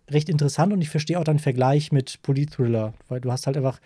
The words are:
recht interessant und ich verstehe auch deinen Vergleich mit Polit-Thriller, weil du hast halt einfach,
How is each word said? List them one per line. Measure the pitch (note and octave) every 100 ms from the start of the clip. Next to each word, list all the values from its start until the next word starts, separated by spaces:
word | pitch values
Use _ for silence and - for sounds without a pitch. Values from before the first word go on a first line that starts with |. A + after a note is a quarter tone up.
| -
recht | D3 D3+
interessant | D3 C#3+ C#3+ F3+
und | G3+
ich | D#3
verstehe | D3+ D3+ F3
auch |
deinen | D#3 D3+
Vergleich | D3+ B2 B2+ D3 D3+
mit | C#3 C3 -
Polit-Thriller, | - C3+ D3 - A#2+ A2+ G#2+ - -
weil | B2+
du | B2
hast | B2 -
halt | C#3+
einfach, | C3 -